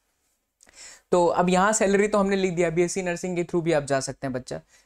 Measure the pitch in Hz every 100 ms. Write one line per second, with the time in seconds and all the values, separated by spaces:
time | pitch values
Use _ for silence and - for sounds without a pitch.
0 | _ _ _ _ _ _ _ - - -
1 | - 180 175 - 180 180 196 320 196 202
2 | 208 208 196 196 190 170 170 165 175 196
3 | 180 170 185 175 170 175 165 156 139 139
4 | 131 131 139 127 - 156 - _